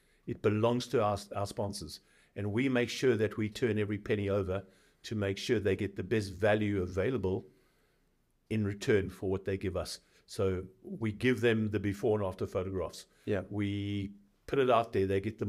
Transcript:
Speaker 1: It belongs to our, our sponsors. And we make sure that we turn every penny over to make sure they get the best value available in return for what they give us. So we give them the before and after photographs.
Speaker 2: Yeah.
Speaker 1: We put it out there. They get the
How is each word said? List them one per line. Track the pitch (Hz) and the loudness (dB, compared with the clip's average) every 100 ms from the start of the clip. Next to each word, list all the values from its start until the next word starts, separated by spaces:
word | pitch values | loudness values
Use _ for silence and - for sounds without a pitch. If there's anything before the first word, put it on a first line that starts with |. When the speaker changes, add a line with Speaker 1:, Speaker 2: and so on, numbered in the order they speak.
| _ _ - | _ _ -12
Speaker 1:
It | 117 | -2
belongs | 110 107 113 120 120 | 0 4 2 2 0
to | 127 | 2
our, | 104 101 - 101 | 2 0 -4 -6
our | 101 | -4
sponsors. | - 104 101 - - _ _ _ - | -4 -6 -6 -12 -14 _ _ _ -8
And | 101 | -4
we | 104 135 | 0 2
make | 123 120 | 2 0
sure | - 131 113 | 2 2 4
that | 107 - | 2 0
we | 107 | -4
turn | - 120 104 | 0 0 2
every | 104 104 | 0 -2
penny | - 107 101 | -2 -2 0
over | 101 95 95 95 _ _ _ | 0 0 -2 -6 _ _ _
to | - 110 | -8 -2
make | 98 98 | -2 -2
sure | - 113 | 0 2
they | 95 95 | 2 0
get | 98 - | -2 -6
the | |
best | 92 110 98 | -2 0 0
value | 85 104 107 107 101 | 0 4 4 2 0
available | 90 95 101 131 95 95 - _ _ _ _ _ _ _ _ _ - | 0 0 0 0 0 -2 -4 _ _ _ _ _ _ _ _ _ -4
in | 110 101 | -2 0
return | 101 117 107 95 | 0 4 4 2
for | - 98 | -4 -4
what | 95 - | -2 -2
they | 98 | -4
give | 98 87 | -2 -4
us. | 80 - _ _ - | -4 -8 _ _ -10
So | - 95 90 92 - | -2 0 0 -4 -12
we | - 196 110 | -14 -6 -4
give | - 123 120 | 0 2 4
them | 120 113 110 | 4 4 2
the | 101 | 0
before | 101 98 123 107 | -2 0 2 2
and | 98 | 0
after | 92 98 | -4 -4
photographs. | 104 92 95 80 - - _ - | -4 -4 -4 -6 -8 -18 _ -4
Speaker 2:
Yeah. | 101 95 | -4 -2
Speaker 1:
We | 104 101 101 101 101 101 - _ _ - | -2 -2 -2 -4 -4 -6 -10 _ _ -4
put | 139 | 0
it | 127 | 4
out | 113 117 | 4 2
there. | 101 95 | 2 2
They | 98 | 2
get | 101 | -2
the | 104 | -4